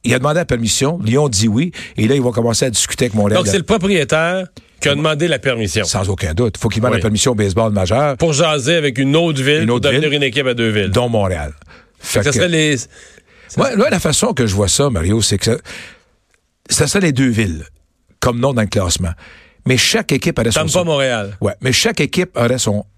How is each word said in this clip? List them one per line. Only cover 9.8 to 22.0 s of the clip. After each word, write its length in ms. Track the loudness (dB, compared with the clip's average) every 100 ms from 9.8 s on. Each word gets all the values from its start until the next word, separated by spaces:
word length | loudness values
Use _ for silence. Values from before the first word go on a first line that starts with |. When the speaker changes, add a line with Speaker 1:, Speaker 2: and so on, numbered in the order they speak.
| 2
Speaker 2:
devenir 200 | 2 0
Speaker 1:
ville, 80 | 0
Speaker 2:
une 60 |
équipe 220 | 0 0 -2
à 80 |
deux 160 | 0 0
villes. 220 | 0 0
Speaker 1:
dont 180 | 0 0
Montréal. 440 | 0 0 -2 -6 -12 -20 -20 _ _
Speaker 2:
Fait 200 | -4 -2
que 40 | 0
Speaker 1:
Fait 0 |
Speaker 2:
ça 40 |
Speaker 1:
que 60 | 0
Speaker 2:
serait 140 | 2
les, 260 | 2 0 -2 -6 -18 -20 -20 _ _ -10 -2
Speaker 1:
moi, 180 | 0 2
là, 120 | 2
la 100 | 2
façon 340 | 0 0 0
que 120 | 0 0
je 80 |
vois 140 | 2 0
ça, 240 | 2 0
Mario, 320 | 0 0 0
c'est 160 | 0 0
que 60 | -2
ça, 120 | -2 -6 -18 -18 -20 _ _ _ _ _ _ -6
ça 160 | -2 0
serait 140 | 2 0
les 40 |
deux 180 | 2 2
villes, 340 | 2 -2 -4 -12 _ _ _ _ _
comme 200 | -2 0
nom 140 | 0
dans 80 | 0
le 60 | 0
classement. 460 | 0 0 -2 -4 -6 -14 -20 -20 _ 0
Mais 120 | 0
chaque 340 | 2 0 0
équipe 260 | -2 -2 -2
aurait 140 | 0
son 80 | 0
Speaker 2:
Tampa, 120 | 0
Speaker 1:
sou- 120 | 0 0
Speaker 2:
Montréal. 500 | 0 0 -2 -6 -4
Speaker 1:
Ouais, 120 | -4 -2
mais 100 | -2
chaque 260 | 0 0
équipe 380 | 0